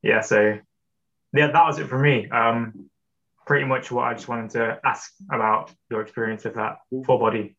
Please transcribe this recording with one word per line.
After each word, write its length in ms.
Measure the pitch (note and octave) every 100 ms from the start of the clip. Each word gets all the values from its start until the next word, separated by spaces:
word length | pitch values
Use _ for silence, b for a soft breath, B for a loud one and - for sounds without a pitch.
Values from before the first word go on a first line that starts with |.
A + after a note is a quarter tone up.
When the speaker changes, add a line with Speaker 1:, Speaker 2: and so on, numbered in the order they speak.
Speaker 1:
Yeah, 200 | - A2+
so 380 | A2 G#2+ G#2+ G#2+ _ _ _ _ _ _ _
yeah, 180 | C#3 D3
that 140 | D3 D3+
was 140 | -
it 80 | C#3+
for 120 | B2+
me. 300 | C#3+ B2+ G2+
Um, 600 | A#2+ A#2 A#2 A2+ - - _ _ _ _ _ -
pretty 200 | C#3+ C3+
much 260 | B2+ -
what 140 | B2 B2
I 80 |
just 160 | A2+ -
wanted 220 | A#2 A2
to 280 | A#2+ A2+ A#2 C#3
ask 280 | - - _ G3
about 400 | A#2 A2 G#2+ - - _
your 120 | A2
experience 440 | G#2+ - A2+ G#2+ A2+
with 100 | A2
that 220 | G#2+ - _
Speaker 2:
Cool. 140 | C3
Speaker 1:
full 160 | C3 B2
body. 380 | A2+ A2 G2+